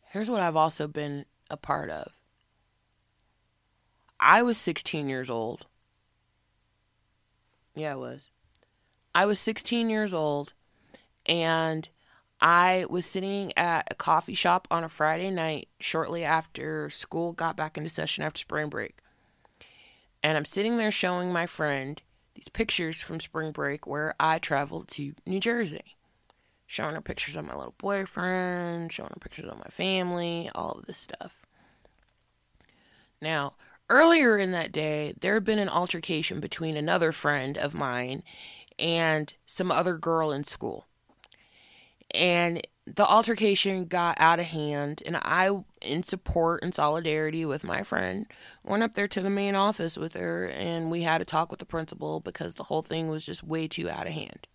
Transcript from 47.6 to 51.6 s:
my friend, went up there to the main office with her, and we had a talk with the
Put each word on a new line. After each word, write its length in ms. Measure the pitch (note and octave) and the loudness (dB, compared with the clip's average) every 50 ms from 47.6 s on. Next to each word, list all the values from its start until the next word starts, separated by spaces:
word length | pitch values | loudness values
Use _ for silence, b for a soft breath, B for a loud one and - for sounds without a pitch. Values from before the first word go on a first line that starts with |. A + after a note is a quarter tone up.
| - | -2
my 180 | - - - | -2 -2 -2
friend, 460 | G3 - - - F#2 F2+ - G3+ - B B B B B B B B | -2 -2 -2 -2 -2 -2 -2 -4 -6 B B B B B B B B
went 200 | - G3 G#3 A3+ | -2 0 0 0
up 100 | A3 - | 0 0
there 140 | G3 G3+ | -2 -2
to 140 | G3+ - G3+ | -2 -2 -2
the 80 | F#3 G3 | 0 0
main 240 | G3+ G3+ G3+ G3+ G3 | 0 0 0 0 2
office 420 | G3 G3 G#3 G#3+ - E3+ E3 - | 2 2 2 2 0 -4 -4 -4
with 160 | - D#3 E3 - | -4 -6 -6 -6
her, 320 | F3+ F3+ E3+ E3+ E3+ F#3 | -4 -4 -4 -2 -4 -4
and 460 | - C#2+ - G2 E3+ E3+ E3 E3 D#3+ | -6 -6 -6 -4 -4 -2 -2 -2 -2
we 100 | E3+ E3+ | -2 0
had 180 | E3+ D#3+ D#3+ E3 | 2 2 2 0
a 60 | F#3 | 0
talk 240 | - - D#3 E3+ - | 0 0 -2 0 -2
with 100 | - | -6
the 60 | - | -14